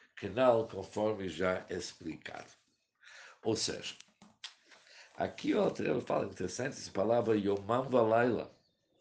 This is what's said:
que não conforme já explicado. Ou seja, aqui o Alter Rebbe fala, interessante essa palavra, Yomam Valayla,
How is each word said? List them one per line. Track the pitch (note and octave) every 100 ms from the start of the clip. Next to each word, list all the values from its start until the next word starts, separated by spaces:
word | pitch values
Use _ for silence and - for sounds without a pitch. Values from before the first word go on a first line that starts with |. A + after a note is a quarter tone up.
| - -
que | G2
não | G2+ B2+ A2+ A2
conforme | F#2+ F#2 G#2 G#2+ G2+ F#2+
já | D#2+ F#2 F#2 -
explicado. | F#2 - - D#2+ D#2 - - - - _ _ _ _ - - - -
Ou | A2+ G#2+
seja, | - - - - - _ - _ - - _ - - - - -
aqui | F#2 - -
o | -
Alter | F#3 - -
Rebbe | - -
fala, | - G2+
interessante | - F#2 - C3+
essa | C3 -
palavra, | G2 G#2+ A#2 A2 A2
Yomam | G2+ G2 G2 B2 C3+
Valayla, | B2 A2 A2+ B2 G2+ D#2 - _ _ _ _